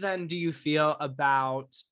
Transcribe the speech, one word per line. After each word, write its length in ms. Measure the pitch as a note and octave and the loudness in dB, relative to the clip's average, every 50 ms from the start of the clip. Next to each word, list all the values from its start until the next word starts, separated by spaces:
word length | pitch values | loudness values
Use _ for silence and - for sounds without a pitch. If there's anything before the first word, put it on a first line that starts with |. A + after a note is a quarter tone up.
then 280 | G3+ G3 F#3+ F3+ F3 D#3 | -4 -4 -2 -4 -4 -4
do 100 | F3 F3 | -4 -2
you 120 | E3+ E3 | -2 -2
feel 460 | D#3+ - - D3+ D3+ D3+ D3+ D3+ D3 - | -4 -4 -2 0 2 4 4 2 2 0
about, 800 | D3 C#3 C3 C#3+ C#3+ C#3 C3+ C3+ C3 C3 C3 C3+ C3+ - - - - _ | -4 -6 -2 0 2 4 4 4 2 0 -2 -4 -8 -10 -16 -20 -16 _